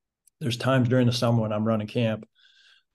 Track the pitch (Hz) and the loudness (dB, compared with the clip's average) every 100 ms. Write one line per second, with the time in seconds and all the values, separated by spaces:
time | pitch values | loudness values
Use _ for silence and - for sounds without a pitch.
0 | _ _ _ - 135 123 127 131 120 127 | _ _ _ -10 -6 -2 0 2 2 2
1 | 120 120 120 117 110 107 110 110 107 123 | 2 2 2 2 0 -2 0 -2 -2 -2
2 | 113 110 - _ _ _ _ _ _ | -2 -4 -10 _ _ _ _ _ _